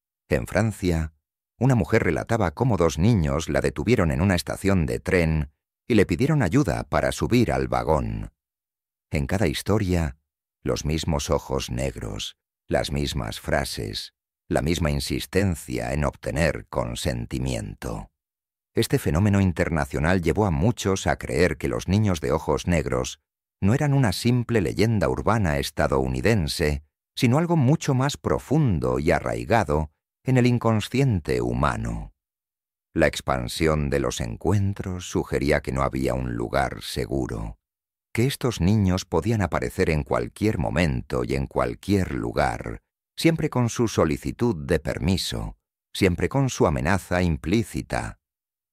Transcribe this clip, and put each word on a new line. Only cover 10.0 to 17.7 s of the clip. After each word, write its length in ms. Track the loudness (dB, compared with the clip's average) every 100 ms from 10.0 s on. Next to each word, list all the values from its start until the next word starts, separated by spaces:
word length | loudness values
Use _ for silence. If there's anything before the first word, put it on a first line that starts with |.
| 0 -6 _ _ _ _
los 220 | -4 -4 -2
mismos 440 | -2 -2 -2 0
ojos 400 | -2 -2 -6 -4
negros, 680 | -6 -6 -6 -10 -10 -12 -14 _ _ -4
las 240 | -4 -2
mismas 480 | -2 -2 -4 -6 -8
frases, 720 | -4 -2 -2 -6 -8 -8 -12 _ _ _ -4
la 140 | -2
misma 300 | 0 0 0
insistencia 1000 | 0 -2 -6 -2 0 0 0 -6 -6 -4
en 140 | -2 -2
obtener 600 | -2 -4 0 0 0 -6
consentimiento. 1400 | -6 -4 -4 -4 -4 -6 -4 -4 -4 -8